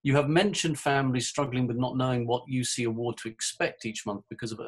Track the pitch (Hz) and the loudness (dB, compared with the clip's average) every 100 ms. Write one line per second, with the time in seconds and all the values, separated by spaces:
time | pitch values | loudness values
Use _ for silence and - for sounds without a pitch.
0 | 139 139 143 160 202 175 165 147 147 117 | 6 4 6 4 4 2 -2 0 2 2
1 | 131 127 113 - 139 127 123 120 127 131 | 2 0 0 -2 0 0 0 0 -2 0
2 | 127 123 117 120 - 127 120 - 117 113 | 0 0 0 -2 0 -2 -2 -2 -2 -2
3 | 117 113 113 110 - - 170 - 113 110 | -4 -6 -10 -6 -8 -2 -4 -2 -8 -6
4 | 107 101 _ 110 117 110 | -6 -8 _ -10 -8 -8